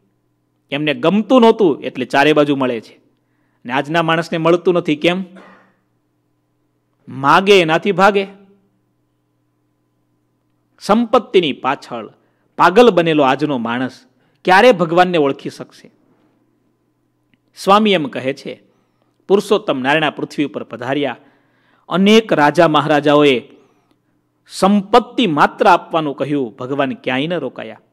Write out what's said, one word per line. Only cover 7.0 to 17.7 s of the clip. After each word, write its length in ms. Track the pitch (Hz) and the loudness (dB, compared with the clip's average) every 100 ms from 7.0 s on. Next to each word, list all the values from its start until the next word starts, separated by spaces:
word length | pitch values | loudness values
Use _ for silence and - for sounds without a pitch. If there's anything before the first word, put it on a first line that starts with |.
| - | -18
માગે 520 | 127 139 170 196 196 | -4 2 2 4 2
એનાથી 320 | 160 165 208 | 2 -2 -2
ભાગે. 340 | 180 196 196 190 - _ _ _ _ _ _ _ _ _ _ _ _ _ _ _ _ _ _ _ _ _ _ _ _ | 0 0 0 -8 -14 _ _ _ _ _ _ _ _ _ _ _ _ _ _ _ _ _ _ _ _ _ _ _ _
સંપત્તિની 720 | - 214 233 254 - 190 156 | -2 -2 2 -2 0 -2 -2
પાછળ 600 | 117 131 139 - 120 107 _ _ _ _ - | -4 -6 -8 -10 -14 -16 _ _ _ _ 0
પાગલ 340 | 170 190 240 | 2 4 4
બનેલો 320 | 175 165 151 | 4 0 0
આજનો 360 | 131 135 151 131 | 0 0 -4 -6
માણસ 460 | 113 120 131 - _ _ _ _ | -6 -6 -8 -12 _ _ _ _
ક્યારે 280 | 180 190 247 | 0 4 4
ભગવાનને 460 | 180 170 170 180 170 | 2 0 0 0 0
ઓળખી 320 | 139 135 143 | -2 -4 -12
શકશે? 400 | - - _ _ _ _ _ _ _ _ _ _ _ _ _ _ _ _ _ _ - | -16 -20 _ _ _ _ _ _ _ _ _ _ _ _ _ _ _ _ _ _ -6
સ્વામી 360 | 185 | 2